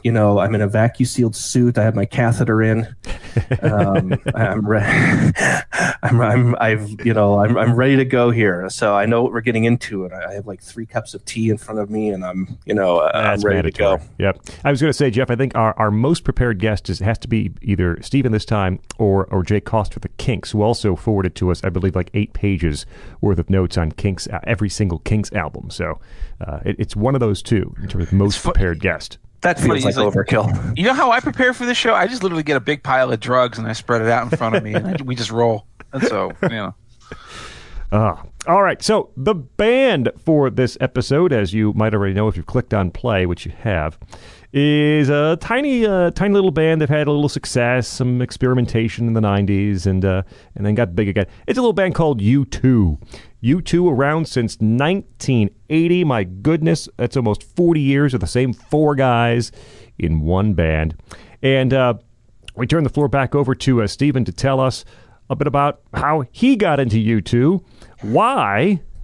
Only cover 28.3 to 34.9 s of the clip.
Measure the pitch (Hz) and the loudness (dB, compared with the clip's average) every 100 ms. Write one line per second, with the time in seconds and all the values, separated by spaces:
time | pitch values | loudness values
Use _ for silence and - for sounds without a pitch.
28.3 | - - - 92 80 90 78 - - - | 0 0 2 2 0 -2 -4 -8 -18 -20
29.3 | - 175 170 - 139 110 - 104 98 - | -4 -2 0 0 2 0 0 0 0 0
30.3 | 117 107 98 - - 208 262 262 240 - | 0 0 -2 -4 -2 0 2 2 2 0
31.3 | - 254 254 247 240 233 202 185 247 185 | 0 0 0 -2 0 2 2 0 -2 -4
32.3 | 165 151 139 120 147 - 131 127 113 120 | -2 0 0 0 -4 0 0 2 -2 0
33.3 | 127 123 117 110 113 - 120 113 117 117 | 2 2 -2 -8 -6 -2 0 2 0 0
34.3 | 160 113 175 107 147 185 | -2 0 -2 -2 -4 -4